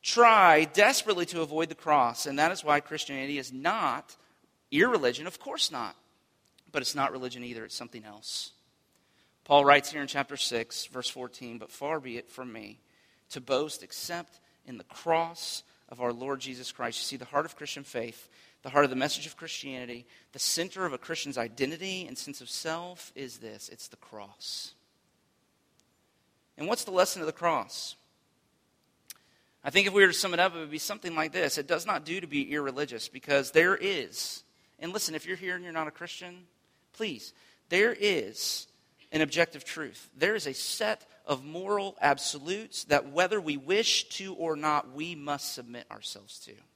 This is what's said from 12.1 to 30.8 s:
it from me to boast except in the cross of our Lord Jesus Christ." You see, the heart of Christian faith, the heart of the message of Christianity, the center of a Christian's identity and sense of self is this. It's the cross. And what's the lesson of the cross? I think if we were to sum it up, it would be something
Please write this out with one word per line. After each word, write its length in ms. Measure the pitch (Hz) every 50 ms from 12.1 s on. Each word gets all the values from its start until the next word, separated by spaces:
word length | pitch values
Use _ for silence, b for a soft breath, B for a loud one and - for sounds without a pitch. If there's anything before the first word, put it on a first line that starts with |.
| 117 120
it 120 | 117 -
from 220 | - - 127 123
me 260 | 110 110 104 104 113 _ b b b b b b b b b b
to 100 | - 139
boast 420 | 127 120 139 127 151 156 - -
except 560 | - - - - - - 170 170 - _ _ - b b b b b
in 100 | - 127
the 80 | 107 -
cross 800 | _ - - - 170 165 165 165 165 170 170 - - - - b b b b b b
of 120 | 123 120
our 120 | 123 120
Lord 280 | 120 117 127 135 139 131
Jesus 300 | 127 135 131 123 127 -
Christ." 260 | - - 123 117 113 -
You 40 | -
see, 120 | - 139
the 80 | 127 123
heart 220 | - - 143 156
of 100 | 165 -
Christian 280 | - 147 143 - 143 139
faith, 440 | - - 123 113 117 110 - - - b b b b b b
the 80 | _ 135
heart 140 | 127 143 143
of 60 | 131
the 60 | 131
message 300 | 127 131 151 - - 151
of 100 | 160 -
Christianity, 680 | - 165 160 - - - 139 131 127 123 120 120 120 120 b b b b b
the 60 | _ 139
center 460 | - - - 165 170 180 - 185 190
of 80 | 180
a 60 | 139 123
Christian's 400 | - - 165 - - 143 135 127
identity 680 | 117 117 104 - 135 135 160 160 185 190 190 185 180
and 120 | - 127 -
sense 220 | - - 135 -
of 100 | 123 120
self 600 | - - - 165 160 170 175 180 180 170 - - _
is 240 | - 139 123 117 110
this. 320 | 113 110 107 101 - -
It's 180 | - - - -
the 80 | -
cross. 760 | _ - - - 107 101 98 101 _ - - - - - - - _ _ _ _ _ _ _ _ _ _ _ _ _ _ _ _ _ _ _ _ _ _ _ _ _ _ _ _ _ _ _ _ _ _ _ _ -
And 80 | 147
what's 180 | 180 226 233 -
the 60 | 202
lesson 300 | 185 185 185 190 - 190
of 60 | 165
the 60 | 156 156
cross? 600 | - 170 170 160 131 101 - - - - - - _ _ _ _ _ _ _ _ _ _ _ _ _ _ _ _ _ _ _ _ _ _ _ - b b b b b b b b b
I 60 | - 139
think 180 | - 196 196
if 60 | 196
we 80 | 190 202
were 80 | 196 185
to 60 | 170
sum 180 | - - 190
it 80 | 175 170
up, 140 | 180 190 170
it 40 | 165
would 120 | 160 147
be 80 | 147
something 360 | 156